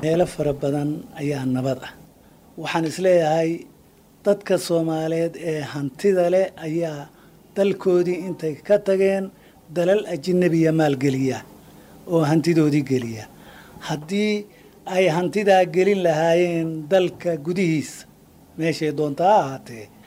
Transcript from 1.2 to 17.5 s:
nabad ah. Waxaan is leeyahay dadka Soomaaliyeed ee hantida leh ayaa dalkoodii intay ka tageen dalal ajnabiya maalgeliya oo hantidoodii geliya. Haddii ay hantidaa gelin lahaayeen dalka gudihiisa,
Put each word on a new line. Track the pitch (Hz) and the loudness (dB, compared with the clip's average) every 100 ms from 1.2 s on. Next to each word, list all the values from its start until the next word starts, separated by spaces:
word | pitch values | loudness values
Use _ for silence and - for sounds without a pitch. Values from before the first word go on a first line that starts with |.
| 143 139 131 | -6 -4 -2
nabad | 127 131 127 | -2 -2 -4
ah. | - - - _ _ _ _ - | -8 -18 -20 _ _ _ _ -14
Waxaan | 156 170 160 | -6 -4 -4
is | 143 | -2
leeyahay | 185 175 156 160 165 170 - _ _ _ _ _ 202 | 2 4 4 2 0 -4 -10 _ _ _ _ _ -2
dadka | 202 - 180 | 0 0 -2
Soomaaliyeed | - 170 160 160 160 165 165 165 | 0 -2 0 -2 -2 -2 -2 -4
ee | 160 156 | -6 -6
hantida | 139 147 143 - 202 185 175 | -6 -6 -8 -2 2 2 4
leh | 185 190 - | 2 0 -4
ayaa | 160 165 165 147 143 - - - - - | -6 -4 -4 -6 -14 -20 -20 -20 -10 -2
dalkoodii | 196 190 190 180 175 180 185 | 0 0 2 2 2 -2 -6
intay | 151 160 147 | -6 -6 -6
ka | - 208 | 0 0
tageen | 202 190 190 196 190 - - - - | 2 0 2 0 -4 -12 -20 -20 -10
dalal | 160 175 214 208 | -2 2 2 0
ajnabiya | 170 185 180 180 165 160 | -6 0 2 4 4 2
maalgeliya | 160 156 135 143 131 135 113 - - - - - - - | 4 2 2 0 0 -2 -4 -10 -20 -20 -20 -20 -18 -2
oo | 170 | 0
hantidoodii | 147 160 165 165 151 147 127 | 2 2 2 2 4 2 0
geliya. | 127 117 110 - - - - - - | -2 -2 -10 -14 -20 -20 -20 -20 -14
Haddii | - 151 151 202 214 208 202 - - - - | -10 -8 -4 -2 0 -2 -6 -18 -20 -18 -4
ay | 185 185 | 2 2
hantidaa | 160 180 214 208 190 180 | 2 0 0 4 6 4
gelin | 170 185 202 | 2 2 4
lahaayeen | 175 156 165 170 175 165 160 160 151 | 2 2 4 4 2 0 -4 -6 0
dalka | 190 175 - 170 165 | 0 0 -4 -6 -4
gudihiisa, | 147 | -4